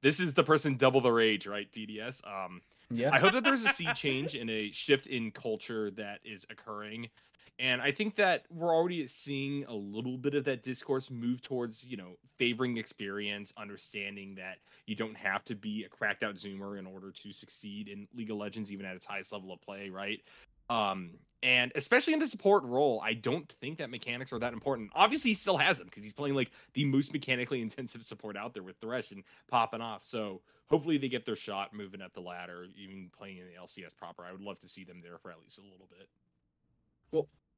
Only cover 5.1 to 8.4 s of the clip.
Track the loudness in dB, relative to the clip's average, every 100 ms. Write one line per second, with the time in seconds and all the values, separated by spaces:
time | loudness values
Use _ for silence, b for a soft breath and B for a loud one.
5.1 | -4 -4 -4 -4 -4 -4 -4 -4 -4 -10
6.1 | -10 -12 -14 -14 -14 -10 -10 -8 -10 -12
7.1 | b b b b -2 0 2 0 0 0
8.1 | 4 4 4